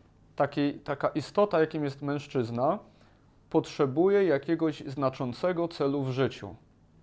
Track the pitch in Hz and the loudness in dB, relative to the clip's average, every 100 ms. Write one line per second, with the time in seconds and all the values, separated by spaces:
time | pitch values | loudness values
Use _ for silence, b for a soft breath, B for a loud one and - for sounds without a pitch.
0 | b _ - - 143 - 143 - - 139 | b _ -8 -2 0 0 -2 -2 -6 -2
1 | - 151 135 - 208 170 156 160 143 131 | -2 -2 -2 2 4 4 2 0 -4 -4
2 | 143 143 143 135 113 117 143 208 b b | -4 -6 -4 -2 -2 0 0 0 b b
3 | b b b _ - 160 143 - 143 135 | b b b _ -2 0 0 0 0 2
4 | 185 202 190 139 - 165 160 143 - 139 | 4 4 4 2 0 0 0 -2 -8 -2
5 | 135 - 127 117 180 170 170 - 143 143 | -2 0 -4 -2 -2 0 -2 0 0 0
6 | 131 127 135 - 98 - _ _ _ _ | 0 0 0 -2 -14 -16 _ _ _ _